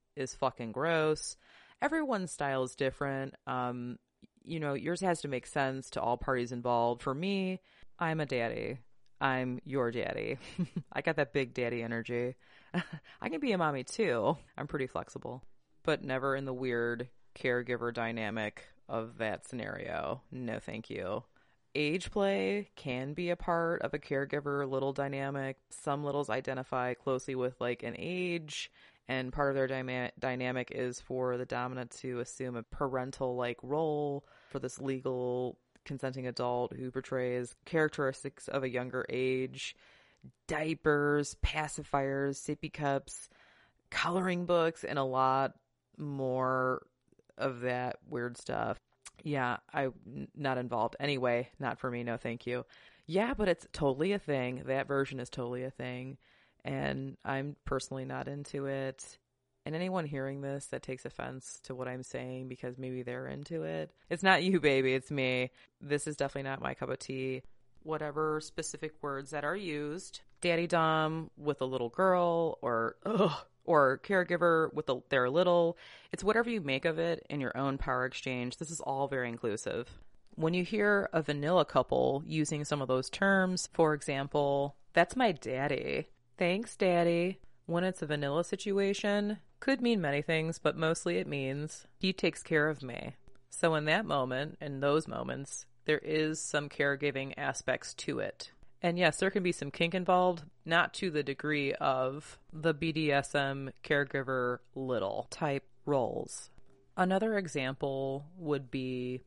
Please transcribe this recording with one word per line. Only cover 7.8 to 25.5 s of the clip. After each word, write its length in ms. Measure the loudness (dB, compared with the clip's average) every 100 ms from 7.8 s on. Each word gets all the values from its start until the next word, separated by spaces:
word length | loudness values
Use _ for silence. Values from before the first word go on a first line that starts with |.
| -18 -4
I'm 200 | -2 0
a 60 | 0
daddy. 540 | 0 0 -2 -4 -6 -12 -20 -20 -2
I'm 400 | 2 2 0 -4 -4
your 260 | 0 0
daddy. 460 | 0 -2 -2 -4 -6 -6 -4 -4
<laughs> 260 | -4 -6
I 80 | -2
got 160 | 0 0
that 160 | 2
big 200 | 0 0
daddy 300 | 0 -2 0
energy. 520 | -2 -4 -2 -2 -2 -6 -16 -20 -6
<laughs> 480 | -4 -4 -10 -16 -8
I 80 | -4
can 100 | 0
be 120 | 2
a 60 | 2
mommy 260 | 2 0
too. 540 | -2 0 2 4 4 2 -4 -10
I'm 100 | -6
pretty 200 | -4 -2
flexible, 560 | -4 -8 -10 -10 -10 -14 -20 _ _
but 200 | 0 0
never 320 | 0 0 0 0
in 100 | -2
the 80 |
weird 560 | -4 0 2 0 -2 -6 -14 -20 -4
caregiver 580 | 0 0 0 -2 -2
dynamic 720 | -2 -2 -2 -2 -2 -4 -6 -16 -20 -6
of 300 | -6 -4 -4
that 300 | -4 -4 -6
scenario. 760 | -8 -6 -6 -6 -4 -4 -6 -8
No, 280 | -8 -6 -6
thank 300 | -6 -10 -8
you. 340 | -6 -4 -6 -8 _ _ _ _ -2
Age 340 | 0 0 -2
play 580 | 0 2 2 0 -2 -4 -8
can 380 | -6 -4 -4
be 160 | -4 -2
a 60 | -2
part 460 | 0 0 0 0
of 120 | -2
a 60 | -4
caregiver 720 | -2 -2 0 -2 -2 -2 0
little 240 | 0 0
dynamic. 640 | 0 -2 -2 -2 -2 -4